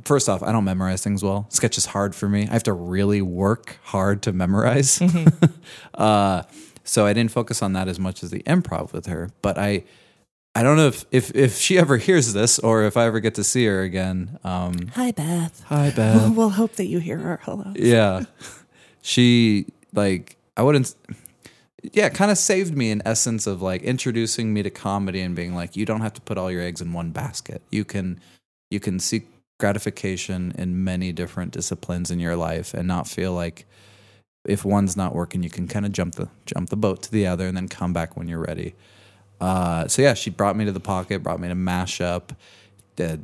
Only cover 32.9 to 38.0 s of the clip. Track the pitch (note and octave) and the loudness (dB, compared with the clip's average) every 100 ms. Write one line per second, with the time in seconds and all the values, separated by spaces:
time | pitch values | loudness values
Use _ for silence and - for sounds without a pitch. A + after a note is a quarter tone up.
32.9 | F2 - - F#2 F2 E2+ - - _ - | -2 -4 -4 -4 -2 -6 -8 -20 _ -20
33.9 | - _ _ _ _ - G2+ G2+ G2+ G2 | -20 _ _ _ _ -4 -2 2 2 2
34.9 | G2 F#2 E2+ F2 F#2 E2+ - E2+ G#2 G#2 | 0 -2 -2 -4 -4 -6 -6 -6 -4 -4
35.9 | G2 F2 - - _ - - F2+ G2+ G#2 | -4 -6 -6 -12 _ -10 -8 -6 -2 -2
36.9 | F#2+ - G#2+ F#2+ F2 F#2 F#2 F#2 - F2+ | -2 -4 0 0 0 -2 -4 -6 -6 -4
37.9 | E2+ | -2